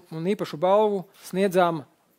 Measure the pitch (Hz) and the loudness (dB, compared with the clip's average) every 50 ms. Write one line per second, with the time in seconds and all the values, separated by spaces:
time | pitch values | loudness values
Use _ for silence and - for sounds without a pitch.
0 | - - 160 160 165 185 214 - 175 - - 143 180 180 196 214 220 208 202 190 | -10 -12 -10 -6 -4 -4 -2 -2 -4 -8 -6 -2 2 4 4 4 4 2 0 -4
1 | 165 _ _ - - - - 185 202 202 170 185 175 170 165 156 123 _ _ _ | -6 _ _ -20 -16 -8 -2 0 0 2 2 2 2 2 0 -4 -8 _ _ _
2 | _ _ _ | _ _ _